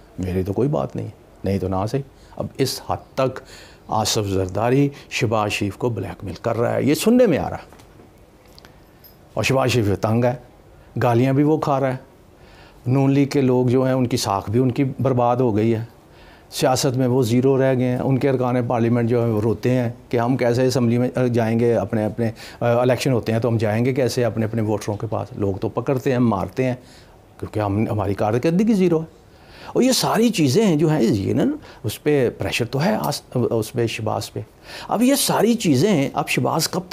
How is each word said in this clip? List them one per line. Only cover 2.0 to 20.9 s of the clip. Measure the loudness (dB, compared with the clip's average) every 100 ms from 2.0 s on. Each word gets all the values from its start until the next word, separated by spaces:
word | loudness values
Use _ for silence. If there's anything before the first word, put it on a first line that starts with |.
| -8 -14 -16 -10
अब | -10 -4
इस | -4 -4 -6
हद | -8 -6 -4
तक | -2 -4 -12 -20 -20 -20 -6
आसिफ | -2 -2 -2 -2
जरदारी | -2 -2 -2 0 2 2 -2 -10
शहबाज | -4 -2 0 -2
शरीफ | -2 -4 -4
को | -4
ब्लैकमेल | -4 -8 -10 -12 -8
कर | -4 -2
रहा | -2
है, | 0 0
ये |
सुनने | 0 2 4 4
में | 2
आ | -2
रहा | -8
है। | -12 -20 -20 -20 -20 -20 -20 -20 -20 -20 -20 -20 -20 -20 -20 -20 -10 -4
और |
शहबाज | 0 2 2
शरीफ | 2 2 2
तंग | 2 2
है, | 2 -2 -8 -20 -20 -20 -12 -2
गालियाँ | 2 4 2
भी | 2
वो | 2 2
खा | 0 0
रहा | 0
है, | -4 -10 -20 -20 -20 -20 -20 -20 -10 -2
नून | 2 4
लीग | 4 2
के | 2
लोग | 2 2 4
जो | 2
हैं, | 2
उनकी | 0 0 -2
साख | -2 -2 0
भी | 0
उनकी | 0 0
बर्बाद | -2 -2 0 2 2 2
हो | 2
गई | 2 0
है। | 0 -4 -14 -20 -20 -20 -20 -14
सियासत | -2 0 2 0
में | 0 2
वो | 2
ज़ीरो | 2 2 4 4
रह | 2
गए | 2
हैं। | 0 -2
उनके | 0 0 2
अरकान | 0 0 0 0
पार्लियामेंट | 0 2 2 2
जो | 0
हैं, | 0
वो | 0
रोते | 0 0 0
हैं | 0 -2 -6 -4
कि | -2
हम | 0 0
कैसे | 0 2 2
असम्बली | 2 2